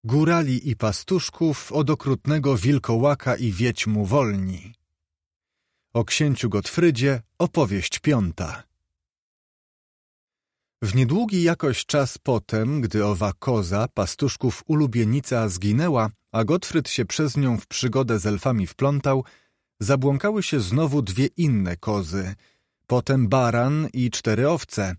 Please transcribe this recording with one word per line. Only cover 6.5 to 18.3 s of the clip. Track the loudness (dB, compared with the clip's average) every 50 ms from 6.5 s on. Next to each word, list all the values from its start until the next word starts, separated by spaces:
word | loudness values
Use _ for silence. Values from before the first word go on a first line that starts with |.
| 0 -2 -2 -2 0 2 2 2 2 2 0 0 0 -2 -6 _ _ _
opowieść | -2 0 2 0 0 0 0 -4 -2 -4 -6 -2
piąta. | 0 2 2 2 2 -2 -2 -6 -8 -8 -8 -12 -16 _ _ _ _ _ _ _ _ _ _ _ _ _ _ _ _ _ _ _ _ _ _ _ _ _ _ _ _ _ _ _ _ _ _ _ _ _ _ _ _ _ _ _
W | -4 0 2
niedługi | 2 2 2 2 0 0 0 0 2
jakoś | 2 2 2 2 0 -2 -2 -2 -4
czas | 0 0 0 0 0 -2 -4
potem, | _ 0 0 0 -2 -2 -2 -2 0 0 -2 -2
gdy | -2 -2 0 0 0
owa | 0 0 0 -2 -2 -4 _
koza, | -2 -2 0 0 0 0 0 -2 -2 -2 _
pastuszków | -4 -2 -2 -2 -2 -2 -4 -2 -2 -2 -2 -4 -4 -4
ulubienica, | -2 0 2 2 2 2 0 2 2 2 0 -2 -2 -2 0 0 -2
zginęła, | -2 -2 0 0 2 2 2 2 0 0 0 -2 -4 _ _ _
a | -2 -2 0
Gottfried | 2 0 0 -2 -2 -2 -2 -2 -2
się | -4 -4 -4
przez | -4 -2 -2 -2 0 0
nią | 0 0 0 0 -2
w | -4
przygodę | _ -6 -4 -4 0 0 0 0 2 0 0
z | 0
elfami | 0